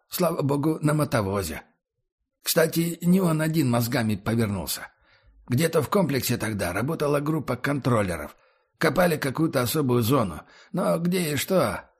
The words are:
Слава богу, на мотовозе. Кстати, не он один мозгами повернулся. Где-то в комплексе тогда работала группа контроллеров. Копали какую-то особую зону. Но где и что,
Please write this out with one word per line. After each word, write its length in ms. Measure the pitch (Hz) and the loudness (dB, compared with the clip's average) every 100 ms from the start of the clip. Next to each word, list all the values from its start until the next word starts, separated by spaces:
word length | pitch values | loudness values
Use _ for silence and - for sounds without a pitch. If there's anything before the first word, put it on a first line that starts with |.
| _ | _
Слава 340 | - 165 175 | -2 -2 0
богу, 360 | 139 143 156 156 | 0 0 0 0
на 120 | 151 | 0
мотовозе. 680 | 151 147 123 98 101 85 - - _ _ _ _ _ _ _ | 0 0 0 0 -2 -4 -8 -14 _ _ _ _ _ _ _
Кстати, 560 | - 165 160 165 170 165 | -2 2 2 2 -2 0
не 200 | 170 185 | 2 4
он 200 | 175 156 | 4 2
один 300 | 156 160 131 | 0 2 2
мозгами 460 | 120 117 127 110 104 | 2 0 0 0 -2
повернулся. 720 | - 117 107 98 78 - - _ _ _ _ _ - | 0 0 0 -2 -6 -8 -10 _ _ _ _ _ -4
Где-то 340 | 127 165 165 | 0 2 0
в 60 | 127 | 2
комплексе 480 | 202 160 135 - 117 | 2 2 0 -2 -2
тогда 360 | 110 104 87 | -2 -4 -4
работала 480 | 90 131 160 147 147 | -2 -4 -2 0 0
группа 360 | 143 156 127 123 | 0 -2 -4 -4
контроллеров. 800 | - 143 127 117 98 82 73 - _ _ _ _ | -2 -2 0 2 0 -4 -8 -16 _ _ _ _
Копали 380 | 160 139 180 151 | 0 2 2 2
какую-то 460 | 135 127 160 135 | -2 -2 0 0
особую 400 | 120 156 135 123 | 0 0 2 2
зону. 400 | 113 139 98 78 - - - | 4 2 0 -4 -14 -20 -8
Но 260 | 175 185 170 | -4 0 0
где 340 | 175 185 160 | 0 0 0
и 40 | 143 | -2
что, 540 | - 185 117 90 - | 0 2 2 -2 -10